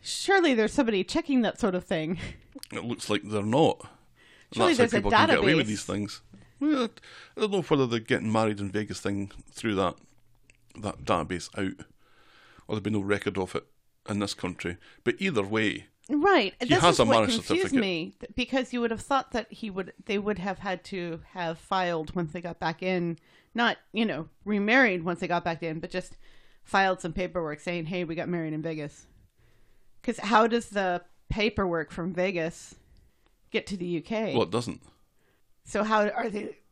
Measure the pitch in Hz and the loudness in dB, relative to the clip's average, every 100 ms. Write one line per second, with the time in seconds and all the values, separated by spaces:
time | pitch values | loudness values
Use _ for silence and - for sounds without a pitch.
0 | - - - 381 339 240 214 - 233 208 | -8 -6 2 4 6 4 2 2 2 2
1 | - 311 330 262 208 - 214 180 - 175 | 0 -2 2 2 2 0 0 0 -2 -2
2 | 156 175 - - - - - 110 110 117 | -2 -4 -6 -12 -18 -18 -12 -8 -6 -6
3 | - 104 101 107 101 127 156 - - - | -2 -2 -2 -4 0 4 4 2 -8 -20
4 | _ _ - - _ - 359 269 233 233 | _ _ -20 -20 _ 2 2 4 4 4
5 | - 214 311 - 131 160 110 104 - 101 | 4 4 6 4 4 2 2 -4 -4 -4
6 | 101 - - - - _ 294 277 233 - | -4 -8 -18 -20 -20 _ 0 2 0 -6
7 | - - - - 214 196 151 147 131 117 | -20 -20 -18 -4 0 0 2 2 2 0
8 | 113 127 110 110 110 104 101 101 107 92 | 0 0 2 2 2 0 -2 -4 -4 -4
9 | - 101 98 - - - 113 98 92 - | -4 -4 -6 -10 -20 -6 -2 2 0 -2
10 | _ _ _ _ _ _ _ - 104 - | _ _ _ _ _ _ _ -8 -8 -8
11 | - 92 78 87 - - 98 - - _ | -2 0 0 -6 -8 -6 -6 -6 -18 _
12 | _ _ _ - - - - 107 101 107 | _ _ _ -20 -20 -20 -6 -4 0 -2
13 | 98 101 101 95 92 - - _ _ _ | 0 0 0 -2 -4 -6 -8 _ _ _
14 | - 104 98 - 92 85 85 87 - - | -6 -2 -2 -4 -6 -6 -8 -8 -14 -6
15 | - 120 196 131 98 110 107 64 - _ | -2 0 0 0 0 0 0 -2 -10 _
16 | _ 294 359 370 196 - 247 349 170 - | _ 2 4 4 2 -4 2 6 6 6
17 | 113 - 110 226 - 349 381 269 196 170 | 6 6 4 0 0 0 2 0 0 -2
18 | 180 - - - 240 269 247 247 233 226 | -6 -12 -12 -6 -2 -2 -2 -2 -2 -4
19 | - 269 - 240 - - 220 190 180 - | 0 -2 0 -6 -6 -10 -10 -8 -8 -12
20 | - 208 202 202 190 185 196 180 - 190 | -4 -4 -2 -4 -4 -6 -6 -6 -6 -8
21 | 175 165 - 190 170 165 - 190 180 170 | -6 -8 -12 -8 -6 -6 -2 0 2 -2
22 | 156 180 170 180 170 170 160 160 185 185 | -2 -4 -4 -6 -10 -4 -4 -2 0 0
23 | 175 165 _ _ _ 226 233 - _ 208 | 0 -4 _ _ _ 0 0 0 _ -2
24 | 226 143 160 _ - 208 202 254 254 180 | -2 -2 -8 _ -4 -2 4 6 6 4
25 | 165 175 175 170 170 165 165 160 180 185 | -2 -4 0 -2 -2 -4 -6 -6 -6 -8
26 | - - - - - - - 196 190 185 | -8 -16 -20 -20 -20 -20 -2 2 2 2
27 | 175 160 180 175 160 151 - 175 160 180 | -4 -4 -4 -4 -4 -6 -6 -6 -4 -4
28 | 170 165 170 175 160 156 160 156 143 - | -4 -4 -4 -2 -2 -4 -6 -6 -8 -12
29 | - - _ _ _ _ - - - - | -20 -20 _ _ _ _ -20 -20 -20 -8
30 | - 226 202 220 226 233 226 202 185 175 | -6 -4 4 6 6 2 -2 -2 0 -2
31 | - _ _ - 214 220 190 170 151 - | -6 _ _ 0 0 0 -2 -2 -4 -6
32 | 170 170 185 175 160 - - - _ - | -6 0 0 0 -4 -6 -20 -20 _ -20
33 | _ _ _ _ _ 220 - 196 175 170 | _ _ _ _ _ -6 -4 -8 -4 -4
34 | 151 220 220 120 90 107 117 - - _ | -2 -4 0 0 0 0 -4 -8 -14 _
35 | _ _ _ _ _ _ - 208 214 220 | _ _ _ _ _ _ -6 -2 2 4
36 | 208 - 233 208 - - _ | 2 0 -4 -6 -10 -14 _